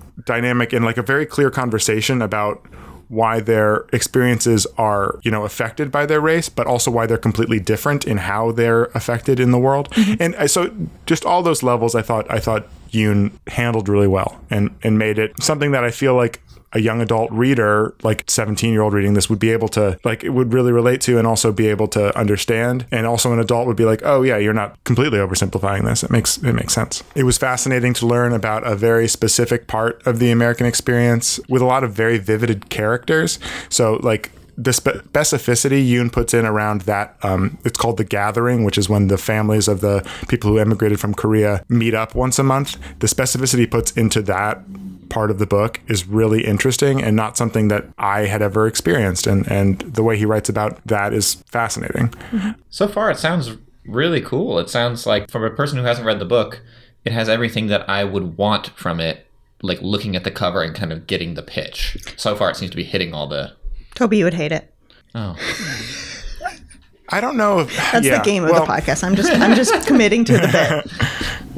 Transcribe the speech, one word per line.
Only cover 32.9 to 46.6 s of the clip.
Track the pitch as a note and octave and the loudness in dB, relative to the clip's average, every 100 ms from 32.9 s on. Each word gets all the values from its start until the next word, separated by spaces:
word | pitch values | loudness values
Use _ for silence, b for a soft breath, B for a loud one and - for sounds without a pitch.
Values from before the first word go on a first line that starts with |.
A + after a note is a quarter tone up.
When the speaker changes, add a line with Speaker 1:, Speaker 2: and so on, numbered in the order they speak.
| A#2+ - D#3+ E3 - B B B | -2 0 0 0 -4 B B B
Speaker 1:
So, | - A2+ A2 | 0 2 2
like, | B2 G#2+ - - - - | 0 0 -4 -18 -18 -4
the | B2 | -2
spe-, | A#2+ C#3 - - | 0 -2 -4 -2
specificity | D3 D3+ C#3 - A#2+ C#3 C#3 B2+ | 0 0 0 0 0 2 2 4
Yoon | A#2+ A#2+ | 2 2
puts | B2 A#2 | 0 2
in | A#2 | 2
around | A2+ G#2+ G#2+ G#2+ | 2 2 0 -2
that, | F#2 G2+ G#2 - | 0 -2 -4 -4
um, | G2+ F#2 F#2+ - - | 0 0 0 -2 -4
it's | - | -2
called | A2+ G#2 | 0 0
The | |
Gathering, | G#2 G2+ G#2 A2 A#2+ A#2+ | -2 -2 0 0 0 2
which | G#2 G#2+ | 2 2
is | G2 | 2
when | G#2 G2 | 2 2
the | G2 | 2
families | - A2 G#2+ G#2+ G2+ | 0 0 2 2 2
of | F#2+ | 0
the | G2+ G2+ - B B | 2 0 -2 B B
people | B2 G#2 | 0 2
who | A2 | 4
immigrated | G#2+ G2+ G#2+ G#2 | 2 2 0 0
from | G2+ | -2
Korea | G2+ G#2+ A2 G#2 G2+ - | -2 0 2 2 0 0
meet | A#2+ A2+ | 0 2
up | A2 A2 A#2+ | 0 -2 -2
once | B2+ C3 | -2 2
a | |
month. | C3+ C3+ C#3+ - B B | 2 0 -2 -8 B B
The | A2 | -4
specificity | - B2+ B2+ B2+ A#2+ | -2 -4 -2 0 2
he | A2+ | 2
puts | A#2 - | 0 -2
into | - A2 A2+ | 0 0 0
that | G2 F#2+ G#2 - - - - - - | 0 -2 -2 -4 -10 -16 -16 -16 -8
part | A2+ G#2+ | -2 -2
of | G2+ | 0
the | G2+ | 0
book | G2+ A2 - - | 2 0 -4 -4
is | G#2 F2+ | -4 0
really | G#2+ A2 A2 | 2 2 2
interesting | A2+ G2+ | 2 0